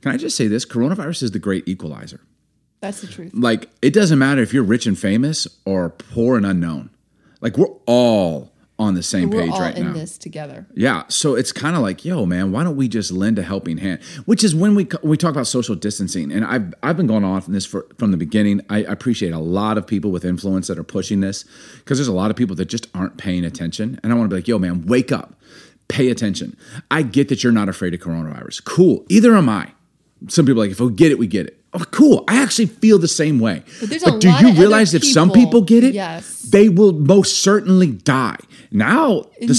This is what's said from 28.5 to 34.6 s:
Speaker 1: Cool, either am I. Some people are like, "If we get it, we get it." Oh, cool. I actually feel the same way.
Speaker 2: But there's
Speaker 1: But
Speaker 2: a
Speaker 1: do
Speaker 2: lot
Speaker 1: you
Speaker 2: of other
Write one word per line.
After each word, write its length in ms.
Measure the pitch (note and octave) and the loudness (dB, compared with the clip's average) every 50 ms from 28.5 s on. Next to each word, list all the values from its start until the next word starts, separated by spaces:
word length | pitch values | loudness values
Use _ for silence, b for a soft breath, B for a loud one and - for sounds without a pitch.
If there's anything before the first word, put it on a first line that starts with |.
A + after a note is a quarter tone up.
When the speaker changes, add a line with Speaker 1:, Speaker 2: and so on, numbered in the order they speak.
| - - - | -16 -16 -12
Speaker 1:
Cool, 400 | - - - F3+ F3+ A#2+ - - - | -6 2 4 4 4 4 2 -2 2
either 300 | F3+ G#3+ G#3+ B3 A3+ G3+ | 2 4 6 6 6 6
am 100 | E3+ B2 | 4 2
I. 220 | G#2+ G2 - - _ _ _ _ _ _ _ _ _ _ - G2 | 0 -2 -6 -10 _ _ _ _ _ _ _ _ _ _ -16 -4
Some 180 | - - D3 | 0 2 2
people 160 | C3 C3 A2+ | 4 4 2
are 40 | A2 | 0
like, 60 | G2+ | -2
"If 100 | F#2+ F#2 | -2 -2
we 100 | A#2+ B2+ | -2 -2
get 200 | A2 F2+ E3 D#3+ C#3+ | 2 4 4 4 4
it, 40 | - | 2
we 100 | A#2+ G2+ | 0 -2
get 180 | F2+ G2+ E2 - | -2 -4 -6 -6
it." 140 | - _ _ _ _ F#3 | -12 _ _ _ _ -10
Oh, 60 | E3+ - | -10 -8
cool. 320 | - - C#4+ D4+ A3+ - - - | 2 4 6 6 6 4 2 2
I 80 | G3 B3 | 2 2
actually 260 | C#4+ G#3+ - - A3+ E3+ | 2 2 0 0 -2 -2
feel 300 | - - - A3 G#3+ G3 | -2 0 4 6 6 6
the 80 | E3 E3 | 4 2
same 300 | - - D#3 D3+ D3+ B2 | -2 0 0 0 2 2
way. 220 | A2+ A2+ F#2 D2+ - B B B | 2 0 -2 -4 -10 B B B
Speaker 2:
But 80 | B G#3 | B -8
there's 140 | C#4 E4 - | -6 0 2
Speaker 1:
But 120 | - - | 2 2
Speaker 2:
a 40 | A3 | 4
Speaker 1:
do 100 | - F#3 | 6 6
Speaker 2:
lot 120 | F3 B3+ | 8 8
Speaker 1:
you 60 | G3+ B3 | 8 8
Speaker 2:
of 60 | G#3 | 8
other 80 | D#3 | 8